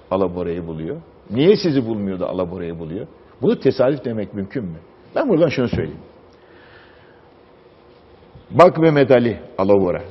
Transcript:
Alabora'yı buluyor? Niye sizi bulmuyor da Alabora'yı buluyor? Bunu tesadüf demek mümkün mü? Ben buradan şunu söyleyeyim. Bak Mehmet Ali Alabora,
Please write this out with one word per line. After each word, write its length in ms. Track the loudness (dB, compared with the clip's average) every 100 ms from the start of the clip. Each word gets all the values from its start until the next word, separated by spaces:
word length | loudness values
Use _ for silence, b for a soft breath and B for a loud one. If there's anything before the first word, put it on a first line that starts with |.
| -4
Alabora'yı 560 | -2 -2 -4 -6 -6 -8
buluyor? 340 | -8 -8 -10 -14 -20 -8
Niye 260 | 0 4 4
sizi 320 | 2 0 -2
bulmuyor 320 | -4 -4 -4
da 100 | -4
Alabora'yı 500 | -4 -6 -6 -10 -10
buluyor? 280 | -10 -10 -12 -18 b b
Bunu 180 | -2 0
tesadüf 460 | 0 2 0 0 -4
demek 280 | -6 -6
mümkün 300 | -8 -8 -8
mü? 140 | -10 -12 -18 -20 -8 -4
Ben 140 | 0
buradan 200 | 2 2
şunu 200 | 0 -2
söyleyeyim. 300 | -2 -6 -10 -18 -20 -20 -20 b b b b b b b b b -20 -20 -20 -20 -20 -20 -20 -20 -20 -20 -20 -2
Bak 260 | 6 6 6
Mehmet 340 | 2 4 6
Ali 260 | 4 4 -2 -8 -2
Alabora, 440 | 2 4 2 -2 -8